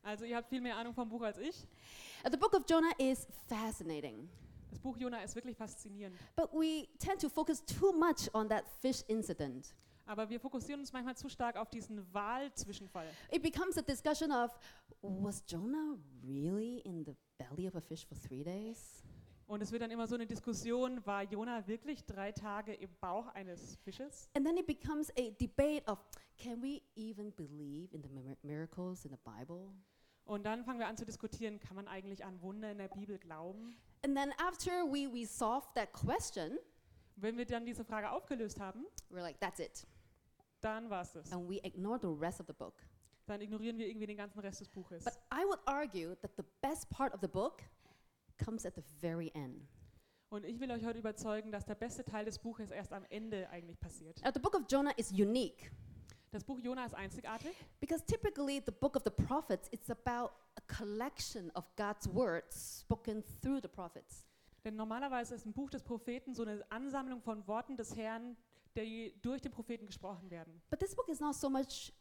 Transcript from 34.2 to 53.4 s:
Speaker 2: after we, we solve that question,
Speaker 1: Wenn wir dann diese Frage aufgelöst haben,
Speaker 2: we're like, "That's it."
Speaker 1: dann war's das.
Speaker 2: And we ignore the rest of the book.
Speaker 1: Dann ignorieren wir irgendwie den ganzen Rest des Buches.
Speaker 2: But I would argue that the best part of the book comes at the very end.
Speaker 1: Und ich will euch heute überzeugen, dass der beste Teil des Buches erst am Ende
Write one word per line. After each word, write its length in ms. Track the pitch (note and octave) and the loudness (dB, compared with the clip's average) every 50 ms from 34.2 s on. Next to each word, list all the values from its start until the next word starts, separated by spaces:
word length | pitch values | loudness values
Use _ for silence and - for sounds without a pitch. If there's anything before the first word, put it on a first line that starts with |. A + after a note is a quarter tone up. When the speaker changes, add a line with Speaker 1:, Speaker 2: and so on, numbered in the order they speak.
| C#4 C#4 - - | 4 2 2 2
Speaker 2:
after 320 | E4 F4+ F4 - - F#4 F4+ F4+ F4 | 2 2 2 2 0 2 4 4 4
we, 200 | D4 C4+ C#4+ C#4 C4+ | 4 4 2 2 0
we 140 | A#3 A#3+ A#3 | 0 -2 -2
solve 400 | G#3+ - - A#3+ G#3+ A#3+ C4+ - - - | -4 0 2 4 4 4 2 0 0 -2
that 180 | A#3+ G#3 - | -2 -2 -2
question, 680 | - - - G#3+ C#4+ A4 - - - G3+ D#3+ D#3+ B3 E4+ - - _ - _ - - - - - - | 0 0 2 4 4 2 0 0 -2 -2 -2 0 -2 -4 -6 -8 _ -20 _ -20 -20 -20 -20 -20 -10
Speaker 1:
Wenn 200 | G3+ G3 A3 A3+ A#3+ | -2 -2 0 0 0
wir 60 | A#3+ | 0
dann 180 | A3+ A#3+ A#3 A#3 | 0 0 -2 0
diese 180 | A#3+ A#3 - A3+ | -4 -4 -6 -4
Frage 260 | - A3 G#3+ G3+ - | -2 -2 0 0 0
aufgelöst 480 | - F#4+ - - C#4+ A#3 A3+ G#3 - - | -2 -2 -2 -2 0 0 0 -2 -2 -4
haben, 260 | G3+ F#3+ F#3+ A3+ D4+ G4+ - - - - | -6 -6 -6 -6 -10 -8 -10 -14 -14 -10
Speaker 2:
we're 100 | F3+ F3+ | -8 -6
like, 160 | F3 E3+ C#3 - | -6 -6 -4 -2
"That's 180 | G3+ F3+ - - | -4 -4 -2 -4
it." 260 | D#3+ - - - - - - - - - - _ _ _ _ _ _ _ _ _ | -6 -4 -6 -12 -14 -14 -20 -20 -20 -20 -20 _ _ _ _ _ _ _ _ _
Speaker 1:
dann 260 | - A3 G#3+ A3 A#3 A3+ | -2 -2 -2 -2 -4 -4
war's 240 | G3+ F3+ F3+ - | -2 -2 -4 -4
das. 180 | - E3 D3 E3 | -8 -14 -8 -6
Speaker 2:
And 160 | F#3 F3+ F3 | -4 -4 -2
we 120 | F3 G3 F#3+ | -2 -2 -2
ignore 360 | - F#3+ - F3+ F#3 G#3 A#3 B3+ | -2 -4 -4 -2 0 2 2 2
the 80 | - F3+ | 2 0
rest 320 | D#3 D3 D#3 E3+ G3 - | 2 2 2 0 0 -2
of 60 | F3 | -8
the 80 | - C3+ | -10 -8
book. 200 | _ - F2+ - - - - - _ - - _ _ _ | _ -8 -10 -10 -14 -20 -20 -20 _ -20 -20 _ _ _
Speaker 1:
Dann 160 | - G#3 G3+ | -6 -6 -4
ignorieren 340 | G#3 G#3 G#3+ G#3+ A3 A#3 A#3 | -4 -4 -4 -2 -2 -2 -2
wir 100 | A3 A3+ | 0 -2
irgendwie 200 | F#3+ A3 A3 G#3+ | -2 -2 -4 -4
den 100 | G#3 G#3 | -4 -4
ganzen 240 | G#3 G3+ G3+ G3+ G#3 | -6 -8 -8 -6 -6
Rest 220 | G3 G3 F#3+ - | -6 -6 -6 -8
des 60 | - - | -12 -10
Buches. 340 | - G3 F3+ - F3+ E3+ F#3 | -10 -10 -10 -8 -10 -4 -4
Speaker 2:
But 80 | - - - - - | -4 -4 -4 -6 -2
I 140 | - C#4+ F#4 | 2 4 4
would 160 | G4+ F#4+ - - | 4 4 4 2
argue 500 | - C#4 C#4+ D4+ B3 F#3+ F#3 E3 E3 F#3 - | 2 2 2 0 0 0 -2 -2 -2 -4 -6
that 100 | - - - - | -8 -8 -6 -8
the 60 | - - _ _ | -8 -8 _ _
best 260 | - C#4 D#4+ - - - | 2 2 2 0 -2 -6
part 240 | - - C4+ C4+ | 0 2 2 2
of 80 | - F#3+ | 4 2
the 80 | G3 F3+ | -2 2
book 320 | - F#3 A3 D#4 - - - - - _ - - - _ _ _ _ _ _ _ - - | 4 2 2 2 0 -4 -18 -20 -20 _ -20 -20 -20 _ _ _ _ _ _ _ -4 -2
comes 220 | - A3+ A3 A3 - | -2 -2 0 -4 -4
at 100 | F#3+ - | -6 -6
the 80 | F3+ D3+ - D3+ D3 | -8 -14 -14 -8 -2
very 320 | E3 E3+ E3 E3+ E3 D#3+ - | 0 0 0 0 -2 -2 -4
end. 340 | D#3 C#3+ B2+ B2+ - - - - - - - - - _ _ _ _ _ _ | -4 -6 -4 -8 -10 -14 -16 -20 -20 -20 -20 -20 -20 _ _ _ _ _ _
Speaker 1:
Und 160 | G#3+ G#3 F#3+ | -8 -6 -6
ich 120 | E3 A#3 A#3+ | -6 -4 -4
will 120 | C4+ B3+ | -2 -2
euch 120 | A#3+ A#3 A3 | -2 -2 0
heute 120 | A#3 A3+ A#3 | -2 -2 0
überzeugen, 540 | G#3+ A3 G#3+ - - A3 G#3 G#3+ G#3+ A3 | -2 -2 -2 -2 0 0 0 0 0 -4
dass 140 | G#3 G3+ F#3+ | -6 -6 -4
der 80 | - G#3 | -4 -4
beste 280 | - A3+ A#3+ - - | -4 -4 -4 -4 -6
Teil 220 | B3 - G#3+ G#3+ G#3+ | -6 -4 -4 -2 -2
des 140 | A3 G#3 - | -2 -4 -4
Buches 320 | - A#3 A3 - G#3+ G3 | -6 -6 -6 -6 -6 -6
erst 240 | - F#3+ G3 - - | -6 -6 -6 -6 -8
am 100 | G3 F#3+ - | -10 -8 -8
Ende 380 | - G#3+ A3 A3 G#3+ G3 | -8 -6 -4 -4 -4 -4